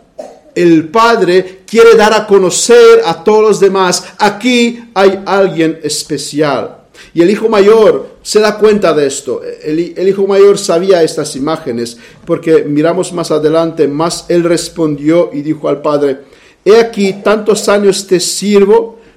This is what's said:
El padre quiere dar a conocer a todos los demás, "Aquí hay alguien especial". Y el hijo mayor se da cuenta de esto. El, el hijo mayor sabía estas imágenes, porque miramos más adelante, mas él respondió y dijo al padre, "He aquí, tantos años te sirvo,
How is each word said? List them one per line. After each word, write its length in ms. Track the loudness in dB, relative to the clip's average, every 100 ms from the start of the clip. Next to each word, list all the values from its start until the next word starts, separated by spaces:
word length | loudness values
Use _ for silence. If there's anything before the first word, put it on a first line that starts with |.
| _ -20 -20 -20 _ -2
El 320 | 2 2 0
padre 760 | 0 2 2 2 0 -2 -12 -4
quiere 280 | 4 6 6
dar 180 | 4
a 120 | 0 0
conocer 760 | 2 2 -2 2 6 6 6
a 180 | 2 -4
todos 200 | 0 2
los 180 | 2 2
demás, 460 | 2 2 -2 -4 -8 -4
"Aquí 720 | -4 -2 -2 0 0 -4 -6
hay 280 | 0 0 0 -4
alguien 540 | -2 0 0 -4 -4
especial". 960 | -8 -10 -8 -10 -8 -4 -2 -2 -8 -16 _ -20 -6
Y 80 | 0
el 80 | 0
hijo 200 | 0 0
mayor 580 | 2 4 4 4 2 -4 -16
se 160 | -4 0
da 180 | 0 2
cuenta 360 | 0 2 0
de 140 | 0 -2
esto. 340 | -4 -8 -8 -10 -12
El, 320 | -6 -6 -6 -2
el 100 | -2
hijo 180 | 0 0
mayor 320 | 4 4 2
sabía 460 | -2 -2 0 2
estas 320 | 0 -2 -8 -8
imágenes, 640 | -6 -6 -8 -8 -10 -12 -20 -20
porque 400 | -6 -4 0 0
miramos 480 | 0 -2 0 -2 -6
más 200 | -8 -4
adelante, 580 | -2 0 0 -2 -2 -2
mas 360 | -2 -6 -6 -4
él 160 | -2 0
respondió 840 | -2 -4 -6 -4 -2 0 0 -2
y 80 | -6
dijo 260 | -8 -6 -4
al 140 | -4
padre, 380 | -4 -2 -2 -4 -12 _ _ _
"He 160 | 2 2
aquí, 380 | 2 -2 -4 -2
tantos 460 | -2 0 0 -2 0
años 400 | 0 0 -2 -2
te 140 | -2
sirvo, 800 | -2 -6 0 2 4 2 0 -12 _